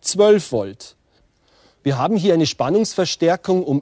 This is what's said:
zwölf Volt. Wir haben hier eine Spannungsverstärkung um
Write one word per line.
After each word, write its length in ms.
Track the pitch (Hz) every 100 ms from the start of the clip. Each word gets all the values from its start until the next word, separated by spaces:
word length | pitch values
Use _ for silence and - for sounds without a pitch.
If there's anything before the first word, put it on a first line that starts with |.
zwölf 500 | - 180 208 208 -
Volt. 440 | 117 98 101 - _ _ _ _ _ _ _ _ _
Wir 160 | 143 135
haben 180 | 147 214
hier 200 | 185 170
eine 100 | 151
Spannungsverstärkung 1160 | - 123 190 214 - 180 - 165 180 - 185
um 180 | 180 143